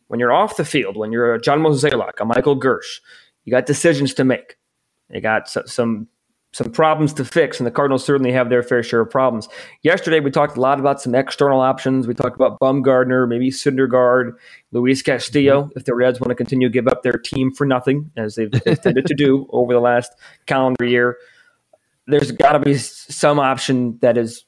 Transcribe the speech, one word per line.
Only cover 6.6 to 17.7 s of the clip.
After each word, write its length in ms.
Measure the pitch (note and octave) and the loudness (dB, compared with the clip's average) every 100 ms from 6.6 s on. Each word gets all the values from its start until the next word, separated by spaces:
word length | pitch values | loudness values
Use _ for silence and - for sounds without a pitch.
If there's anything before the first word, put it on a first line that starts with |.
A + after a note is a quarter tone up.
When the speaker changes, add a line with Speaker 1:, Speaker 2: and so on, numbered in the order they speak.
| C3+ | -4
Speaker 1:
problems 400 | - D#3+ D#3 D3+ D3+ | 2 2 2 0 -2
to 100 | - | -2
fix, 340 | E3+ C#3 - | 0 0 0
and 80 | A#2+ | -4
the 40 | |
Cardinals 340 | A#2 C#3+ C3 - | -2 0 0 0
certainly 260 | C#3 B2+ | 0 2
have 180 | B2+ A#2 | 0 2
their 140 | B2 | 0
fair 200 | A#2+ B2 | 2 -2
share 180 | A#2 A#2 | 0 0
of 80 | A2 | 0
problems. 400 | C3+ C3 A2+ - - - - | 0 0 -2 -10 -18 -20 -2
Yesterday, 400 | D3 F3+ E3+ D#3+ | 0 0 2 0
we 100 | C#3 | 2
talked 240 | D3+ D3 B2 | 0 0 0
a 60 | |
lot 180 | C3 C#3 | 0 2
about 220 | C#3 C#3 | 0 -2
some 120 | B2+ | -2
external 460 | B2 C3+ - C#3+ C3 | -2 -2 0 2 4
options. 480 | C3 C3 C3 C3 A#2+ | 2 0 0 -2 -2
We 60 | |
talked 240 | A#2 B2 - | -4 -4 0
about 200 | - - | -2 2
Bumgarner, 680 | C3+ C#3 C3 B2+ B2+ B2+ B2 | 0 2 2 2 2 2 0
maybe 240 | A#2+ C3 | 0 -2
Syndergaard, 800 | C3 D3 C3 C3 B2+ B2 B2+ A#2+ A#2 - - _ | -2 -2 0 2 4 4 4 0 -8 -20 -20 _
Luis 300 | A#2+ B2 C3+ | -2 0 0
Castillo, 640 | - B2+ - C#3 C#3 C#3 | 0 -4 -2 2 4 2
Speaker 2:
Mm-hmm. 140 | D3 C3 | 0 -8
Speaker 1:
if 60 | |
the 100 | B2+ | -6
Reds 280 | A#2+ B2+ A#2+ | 0 0 0
want 80 | B2 | -4
to 60 | B2 | -4
continue 340 | A#2+ C3 B2+ | -2 0 0
to 40 | |
give 140 | B2 A#2+ | 2 0
up 160 | - | -2
their 140 | B2+ A#2+ | -2 -2
team 340 | - C3+ C3 | -4 -4 -4
for 140 | C3+ | -2
nothing, 440 | C#3+ | 0